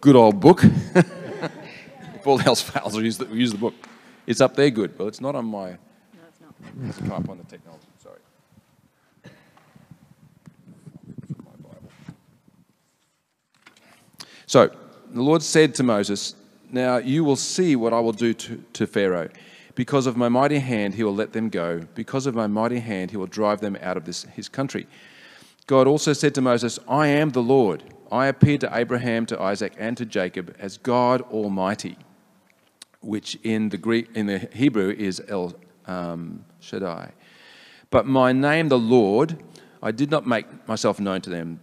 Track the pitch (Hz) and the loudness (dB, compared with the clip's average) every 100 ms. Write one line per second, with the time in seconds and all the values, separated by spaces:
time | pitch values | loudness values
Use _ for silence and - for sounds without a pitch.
0 | 139 131 113 104 131 180 - - - 180 | 8 10 8 8 8 10 8 6 2 4
1 | 175 - - - 165 - - - - - | 4 0 -14 -10 -10 -12 -20 -20 -20 -20
2 | - - - 135 139 117 - 139 - 104 | -20 -8 0 2 4 2 0 -6 -4 -2
3 | 113 107 127 110 123 104 110 - - - | -2 -2 -6 0 0 0 -4 -6 -20 -20
4 | - - - 117 131 - 143 113 92 - | -20 -20 -6 2 2 4 2 2 -4 -4
5 | 98 107 131 143 113 104 95 90 _ _ | -8 -6 -8 -6 -6 -8 -10 -14 _ _
6 | _ - 165 _ - - - - 135 156 | _ -20 -20 _ -20 -20 -20 -12 -12 -8
7 | 95 92 87 92 85 87 80 82 _ _ | -8 -8 -10 -12 -20 -20 -20 -20 _ _
8 | - 50 _ _ _ _ _ _ _ _ | -20 -20 _ _ _ _ _ _ _ _
9 | _ _ - - _ _ _ - _ - | _ _ -20 -20 _ _ _ -20 _ -20
10 | _ _ _ _ - _ - - - - | _ _ _ _ -20 _ -20 -20 -20 -20
11 | - - - - - - - - - - | -20 -20 -16 -16 -18 -20 -20 -20 -20 -20
12 | - - _ _ _ _ _ _ _ _ | -20 -20 _ _ _ _ _ _ _ _
13 | _ _ _ _ _ _ _ _ _ _ | _ _ _ _ _ _ _ _ _ _
14 | _ _ - - - 135 113 - - - | _ _ -20 -20 2 4 4 2 -20 -20
15 | - - 131 165 156 165 156 120 127 104 | -12 -2 2 2 2 4 4 4 0 2
16 | 101 101 - - _ _ - 127 127 123 | 0 -4 -6 -14 _ _ -10 -4 0 0
17 | 117 143 156 131 - - 180 135 113 113 | 0 0 2 0 -2 -2 0 2 2 0
18 | 117 104 117 110 - 117 - - 107 110 | 0 0 -2 -2 -8 -14 -16 -6 -2 0
19 | 98 90 82 - - - - - 120 143 | 0 0 -4 -10 -20 -20 -20 -8 -2 0
20 | 131 120 120 120 143 147 131 117 101 98 | 0 0 0 2 2 0 -2 -2 -2 -2
21 | 110 98 110 113 113 95 85 85 82 - | -4 -2 -4 -4 -4 -4 -4 -6 -8 -14
22 | 113 135 131 117 107 104 117 123 113 98 | -8 -6 -4 -4 -2 0 -2 -4 -6 -6
23 | 92 104 92 104 107 104 104 98 92 92 | -6 -8 -10 -2 0 0 -4 -8 -6 -8
24 | 82 87 - - 104 - 135 104 - - | -8 -12 -14 -16 -14 -8 -6 -8 -12 -20
25 | - - - - - _ - 135 131 147 | -20 -20 -20 -20 -20 _ 0 4 4 4
26 | - 143 147 143 131 120 117 - - 131 | 0 0 0 2 2 2 0 -8 -4 0
27 | 151 143 156 127 117 135 110 80 - - | 2 2 0 0 2 4 2 -2 -10 -20
28 | - 110 135 135 147 143 135 113 117 123 | -6 -2 -2 4 4 4 -2 -4 -2 -2
29 | 123 113 113 113 95 101 104 - 110 120 | -2 -2 -4 -4 -4 -4 -6 -8 -8 -8
30 | 117 104 92 92 85 - 98 - - 120 | -6 -4 -4 -6 -12 -12 -14 -10 -2 2
31 | 123 127 123 110 104 98 92 107 98 - | 2 2 -2 -6 -4 -2 -2 -4 -8 -14
32 | - _ _ _ _ _ _ _ - _ | -20 _ _ _ _ _ _ _ -20 _
33 | 117 107 - - 113 110 107 98 107 117 | -8 -8 -8 -10 -4 -2 -2 -4 -2 -2
34 | 117 113 104 98 113 104 139 110 95 104 | -2 -6 -4 -4 -6 0 0 2 -2 -2
35 | 101 90 - 101 90 87 - _ - 90 | -6 -6 -8 -6 -6 -10 -20 _ -12 -8
36 | 87 85 85 - 104 _ - 104 95 85 | -8 -8 -12 -16 -20 _ -14 -8 -8 -8
37 | 87 - _ - - - - - _ 123 | -14 -20 _ -20 -20 -20 -20 -20 _ 0
38 | 110 135 127 131 143 156 165 131 113 127 | 2 4 4 4 2 2 2 2 4 4
39 | 101 104 156 165 - - - _ - 113 | 6 2 0 -2 -14 -20 -20 _ -8 -4
40 | 143 151 123 117 - - - 110 117 98 | -2 -2 0 -2 -4 -18 -8 -2 -2 -2
41 | 101 95 90 87 82 82 | -2 -4 -6 -8 -8 -12